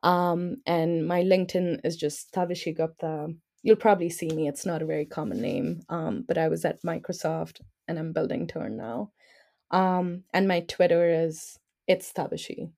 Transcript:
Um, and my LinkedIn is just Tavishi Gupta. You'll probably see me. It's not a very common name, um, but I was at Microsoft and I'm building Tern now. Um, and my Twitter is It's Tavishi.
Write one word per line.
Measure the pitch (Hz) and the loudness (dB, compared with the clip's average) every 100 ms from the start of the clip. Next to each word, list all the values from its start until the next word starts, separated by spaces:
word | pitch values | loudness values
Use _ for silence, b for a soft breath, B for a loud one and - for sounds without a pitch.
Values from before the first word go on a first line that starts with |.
Um, | 170 180 175 175 175 - - | 4 4 4 2 -2 -6 0
and | 170 165 170 160 | 2 2 2 2
my | 175 | 2
LinkedIn | 180 190 180 185 180 165 - | 4 4 4 0 0 -2 -4
is | 165 | -2
just | 147 151 - | -4 -6 -8
Tavishi | - 175 175 170 160 | -4 -2 -2 -6 -4
Gupta. | 160 160 160 156 151 165 _ _ | -4 -4 -6 -6 -8 -10 _ _
You'll | - 220 | 2 4
probably | 214 196 175 | 6 4 2
see | - 165 | -4 -4
me. | 156 151 | -2 -2
It's | 143 190 | -2 -4
not | 160 | -2
a | 160 | -2
very | 156 151 | -4 -4
common | - 151 - | -6 -4 -4
name, | - - 151 170 - | -2 -2 -2 -4 -6
um, | 170 160 - - | -4 -4 -4 -2
but | - | 0
I | 160 | 2
was | 160 160 | 0 -2
at | - | -4
Microsoft | 170 165 - 170 160 160 160 - - _ - | -4 -6 -6 -4 -2 -2 -6 -12 -20 _ -10
and | 165 | -6
I'm | 160 | -4
building | 160 160 - 165 | -2 -2 -4 -6
Tern | 165 170 220 | -6 -8 -8
now. | 226 233 208 b b b b b _ | -8 -8 -8 b b b b b _
Um, | 185 185 185 180 175 - | 2 2 2 0 -4 -4
and | - 190 | 0 2
my | 175 | 2
Twitter | 170 - 180 170 170 | -2 2 4 6 6
is | 165 165 160 - - _ _ - | 4 2 -2 -12 -20 _ _ 0
It's | 185 - | 0 0
Tavishi. | - 147 - - - 160 | -6 -4 -4 -8 -10 -12